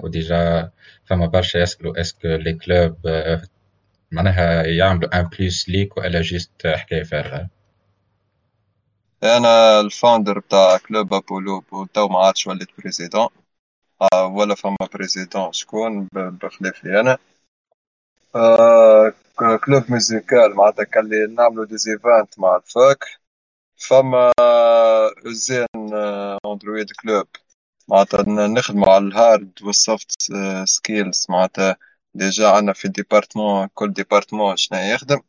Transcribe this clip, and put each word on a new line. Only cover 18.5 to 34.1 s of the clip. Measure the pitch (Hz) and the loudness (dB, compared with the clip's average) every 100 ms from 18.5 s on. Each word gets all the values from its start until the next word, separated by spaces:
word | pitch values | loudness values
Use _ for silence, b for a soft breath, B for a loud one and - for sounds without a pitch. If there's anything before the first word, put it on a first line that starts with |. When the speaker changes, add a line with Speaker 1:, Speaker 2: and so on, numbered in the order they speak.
| 113 117 113 110 110 107 - _ - | 6 8 8 8 8 6 0 _ -2
Speaker 2:
ك-، | 113 113 | 0 0
كلوب | - 139 120 | 0 0 0
ميوزيكال | 120 107 110 - 123 107 | -4 -2 -6 0 4 4
معناتها | 98 104 107 | 4 2 2
كان | 104 113 | -4 -2
اللي | 107 107 110 | -2 -2 -4
نعملوا | 117 120 113 | 0 0 0
ديزيفانت | 107 110 110 107 120 113 104 - | -10 -8 -8 -4 2 2 0 -2
مع | 92 90 | 0 0
الفاك. | - 120 135 139 - - _ _ _ _ _ - | -2 2 2 2 -6 -20 _ _ _ _ _ -12
فما | - 131 131 127 123 120 120 120 117 117 113 110 110 - 120 | 0 2 4 2 2 4 4 4 4 4 4 2 0 -4 -14
زين، | 113 120 127 117 110 107 | -10 -6 -4 -6 -10 -10
آه، | 107 104 101 101 98 104 | -6 -6 -8 -10 -10 -12
أندرويد | 104 101 107 104 - | -12 -10 -10 -10 -10
كلوب | 110 104 - - _ _ _ _ - | -4 -4 -4 -14 _ _ _ _ 0
معناتها | 98 98 104 | 2 2 0
ن-، | 101 104 104 | -2 -2 -2
نخدموا | 117 - 101 95 | -2 -4 0 4
على | 98 | 4
الهارد | 101 101 117 104 98 _ | 2 2 4 4 0 _
والسوفت، | 101 101 - 107 - - - | -6 -2 -2 -4 -8 -10 -8
آه، | 101 98 95 | -8 -8 -8
سكيلز | 95 - - 107 95 - - | -6 -6 -4 -4 -4 -6 -4
معناتها | 90 92 - 95 90 b b _ | -2 -2 -2 -4 -4 b b _
ديجا | - 98 95 107 | -6 -4 0 2
عندنا | 98 104 | 4 0
في | 95 98 | -4 -8
ديبارتمون، | 95 101 104 - 107 107 98 98 | -8 0 0 0 -4 -2 -2 -4
كل | - 104 | -6 -8
ديبارتمون | 98 95 | -6 -2